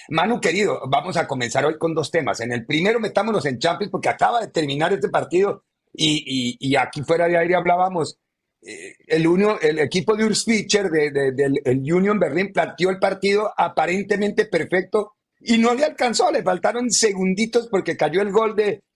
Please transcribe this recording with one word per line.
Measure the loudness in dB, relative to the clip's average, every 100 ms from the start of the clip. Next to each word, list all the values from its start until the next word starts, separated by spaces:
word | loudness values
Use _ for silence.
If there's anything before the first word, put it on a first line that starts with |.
| -6
Manu, | -2 0 0
querido, | 0 0 0 -2 -2
vamos | -2 0 -4
a | -4
comenzar | -4 -2 0
hoy | 0 0
con | -2
dos | -2 -2
temas. | -2 -2 -2
En | -4
el | -4 -2
primero, | 0 2 0
metámonos | 0 0 0 0 -2
en | -2
Champions, | -2 -2 -4
porque | -2 -2
acaba | 2 2 0
de | -2
terminar | -4 -2 -2 0
este | 0 0
partido | -2 0 0 0 -2 _ _ _
y, | -2 0 0 -2 -4 -4 -4
y, | 0
y | 0
aquí | 0 -4
fuera | -2 2 2
de | 2
aire | 2 2
hablábamos. | 2 2 0 -2 -6 -8 _ _ _ _
Eh, | -20 -16 -18 -20 -2
el | 2 4
uno, | 4 2 2
el | 0 2
equipo | 0 0 0 2
de | 0
Urs | 0 0
Fischer, | -2 0 0 2
de, | 2 2
de, | 2 0
del, | 2 0 0
el | 0 0 0
Union | 2 2 2
Berlin, | 0 0 -2
planteó | -2 -2 -2 -2
el | 0
partido | -2 0 0 0 0 -2
aparentemente | 0 0 0 -2 -2 -2 0 0 0
perfecto | -2 0 -2 0 -2 -4 _ _ _
y | 0 2
no | 4 2
le | 0
alcanzó, | 0 0 2 2
le | 0
faltaron | 0 0 -2 -2 -2
segunditos | 0 0 0 0 0 0 0 0
porque | -2 -2 -2
cayó | 0 0
el | 0
gol | 0 0 0
de | -2 -4 _